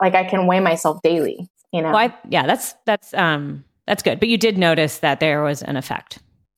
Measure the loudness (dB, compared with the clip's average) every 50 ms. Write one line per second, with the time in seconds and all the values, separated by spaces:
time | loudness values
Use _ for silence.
0 | 2 2 4 2 2 0 0 0 2 2 2 2 2 2 0 0 0 -2 0 0
1 | 0 0 2 0 0 -2 -4 -8 -12 -16 _ _ _ _ -4 -4 -2 0 2 2
2 | 2 0 -2 -8 -8 -2 0 0 2 2 0 0 -2 -8 -12 _ -4 -2 -2 -2
3 | -4 -6 -2 0 0 0 0 -2 -4 -8 -10 -12 -16 _ _ _ _ -4 -4 -2
4 | 0 -2 0 0 0 0 2 2 2 2 2 2 2 2 4 2 0 0 -2 -2
5 | -2 -2 0 0 0 0 2 0 0 -2 -2 -4 -6 -6 -6 -6 -6 -6 -8 -10
6 | -10 -14 -20 -20 _ _ _ _ _ _ _